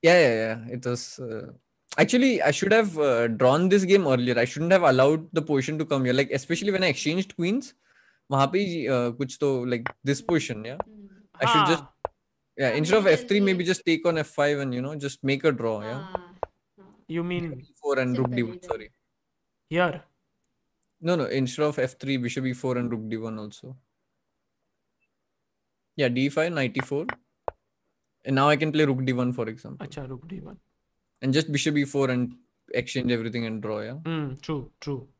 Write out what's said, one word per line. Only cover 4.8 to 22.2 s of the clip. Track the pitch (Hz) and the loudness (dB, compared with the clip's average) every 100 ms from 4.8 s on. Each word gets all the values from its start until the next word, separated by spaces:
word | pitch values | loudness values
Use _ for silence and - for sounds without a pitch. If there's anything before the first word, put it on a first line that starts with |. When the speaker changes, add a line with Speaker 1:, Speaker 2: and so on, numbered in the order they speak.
| 165 | 6
Speaker 1:
allowed | 131 139 156 160 | 6 6 4 0
the | 165 | -4
position | 156 143 131 151 | 0 0 0 -4
to | 156 | -2
come | 139 | 0
here. | 127 | 2
Like, | 123 139 135 | 2 0 -2
especially | - 170 202 | -2 -4 0
when | 190 | 0
I | 185 139 | 0 0
exchanged | 151 170 190 - | -2 -2 -4 -4
queens, | 170 240 - _ _ _ _ _ _ | -2 -2 -4 _ _ _ _ _ _
वहाँ | 135 135 185 | 2 2 2
पे | 202 | -2
ही, | 170 123 127 | -2 0 0
uh, | 120 120 | 0 -4
कुछ | 139 - | -8 -2
तो, | 147 131 123 123 | 0 0 -2 -4
like, | 117 - | -4 -6
this | 135 139 - | -4 -2 0
position, | 170 - 110 110 | 0 0 -8 -10
yeah. | 151 - | -12 -14
Speaker 2:
Hmm. | 214 202 - _ - | -14 -20 -20 _ -4
Speaker 1:
I | 226 | 2
should | 226 196 | 4 4
just, | 165 | 2
Speaker 3:
हाँ. | - _ - _ _ _ _ - | -2 _ -14 _ _ _ _ -2
Speaker 1:
yeah, | 135 | 0
Speaker 2:
हाँ, | 120 | 0
Speaker 1:
instead | 156 214 | 2 4
of | 190 | 6
Speaker 2:
बिल्कुल | 156 | 4
Speaker 1:
F | - | 2
three, | 202 | 2
maybe | 196 180 | 2 0
Speaker 2:
सही। | 175 | 0
Speaker 1:
just | 185 - | 0 0
take | 160 175 | 2 2
on | 165 147 | 0 -4
F | - | 0
five | 147 143 139 | 0 0 -2
and, | 123 | -4
you | |
know, | 135 151 139 | -6 -6 -8
just | - 135 | -4 -2
make | 139 160 | 2 2
a | 123 | 2
draw, | 117 107 107 | -2 -4 -6
yeah. | 127 | -10
Speaker 2:
हाँ, | - - 175 - - _ _ _ | -10 -12 -14 -14 -14 _ _ _
हाँ। | 196 _ _ | -20 _ _
Speaker 3:
You | 165 170 | -6 -4
mean | 175 170 131 | -4 -6 -10
Speaker 1:
E | - _ | -16 _
four | 143 135 | -2 0
and | 127 127 | 0 0
rook | 123 | 0
Speaker 2:
Simple | 123 | -2
Speaker 1:
D | 117 | -4
one, | 117 | -6
Speaker 2:
either। | - | -8
Speaker 1:
sorry. | 110 107 _ _ _ _ _ _ _ _ | -8 -8 _ _ _ _ _ _ _ _
Speaker 3:
Here? | 160 180 147 _ _ _ _ _ _ _ _ _ _ | 0 0 -2 _ _ _ _ _ _ _ _ _ _
Speaker 1:
No, | 165 175 | -2 0
no, | 127 135 | 0 -2
instead | 127 139 151 | -2 0 -2
of | 147 | 0
F | 131 - | -4 -4
three, | 139 135 | -4 -4